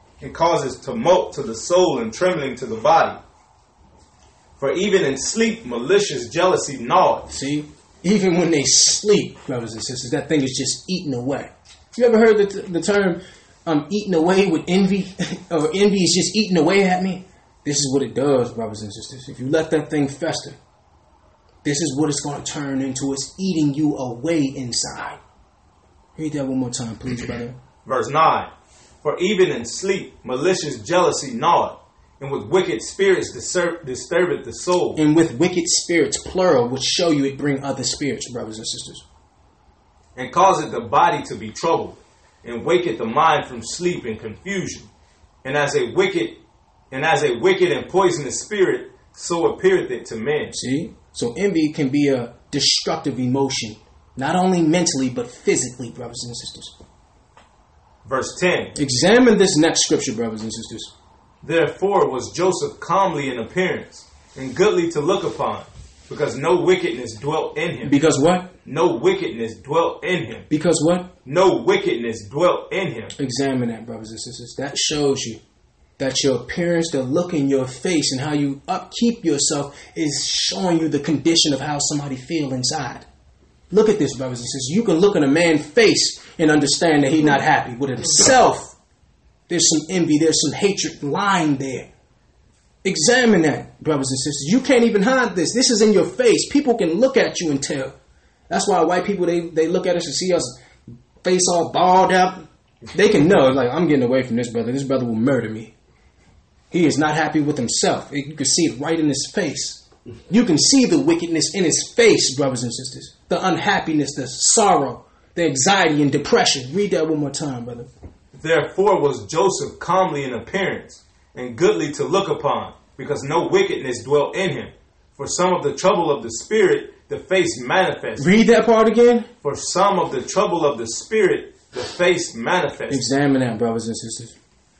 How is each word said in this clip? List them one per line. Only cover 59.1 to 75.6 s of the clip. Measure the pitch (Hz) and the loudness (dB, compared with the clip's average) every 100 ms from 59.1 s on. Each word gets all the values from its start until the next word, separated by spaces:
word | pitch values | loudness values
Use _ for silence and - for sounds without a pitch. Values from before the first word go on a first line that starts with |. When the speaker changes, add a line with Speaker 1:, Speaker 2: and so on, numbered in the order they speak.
| 233 254 196 | 6 6 6
Speaker 2:
this | 190 151 | 4 4
next | 160 160 | 2 2
scripture, | - 147 - | 0 0 -2
brothers | 110 117 107 | -4 -6 -6
and | 110 | -8
sisters. | 110 110 110 - - _ _ _ _ | -10 -12 -14 -16 -20 _ _ _ _
Speaker 1:
Therefore | - 165 147 - 190 196 135 | -4 0 0 0 0 2 2
was | 127 107 | -2 -6
Joseph | - 185 180 143 - | -2 0 0 -4 -6
comely | - 180 190 151 135 | -2 0 2 0 -4
in | 120 | -6
appearance, | 110 175 185 120 - - - - _ 139 | -6 -4 -2 -4 -10 -20 -20 -20 _ -14
and | 131 135 | -6 0
goodly | 208 180 165 | 2 2 0
to | 147 | 0
look | 147 196 | -2 -2
upon, | 156 - 120 104 - - - _ - | -2 -4 -6 -6 -12 -20 -20 _ -16
because | 123 147 127 | -6 -4 -2
no | 156 180 | 0 2
wickedness | 165 180 170 123 117 104 | 4 2 0 -6 -8 -10
dwelt | 139 156 - 147 | -4 -4 -4 -4
in | 170 117 | -6 -6
him. | 143 | 0
Speaker 2:
Because | 139 156 131 | 2 4 4
what? | 151 180 - - | 4 2 -2 -16
Speaker 1:
No | - 139 175 - | -8 0 0 2
wickedness | 180 190 175 110 113 98 | 0 0 -2 -6 -8 -10
dwelt | - 160 170 - | -4 0 0 -2
in | 165 175 | -4 -4
him. | 113 110 - | -4 -12 -4
Speaker 2:
Because | 151 175 156 | -2 0 2
what? | 151 180 180 - | 2 0 -2 -16
Speaker 1:
No | - 151 185 135 | -4 2 4 4
wickedness | 139 196 180 123 117 107 101 | 2 0 0 -2 -4 -8 -8
dwelt | 139 175 - - | 0 2 2 -4
in | 175 180 | -6 -4
him. | 113 110 - | -6 -12 -8
Speaker 2:
Examine | 135 123 139 127 120 | -6 -2 -2 -2 -2
that, | 110 113 | -6 -10
brothers | 113 110 | -14 -14
and | 113 | -14
sisters. | 123 123 120 - | -14 -16 -14 -10
That | 139 139 | -8 -4
shows | - 151 143 131 | -4 0 0 0
you | 120 110 _ _ | -4 -12 _ _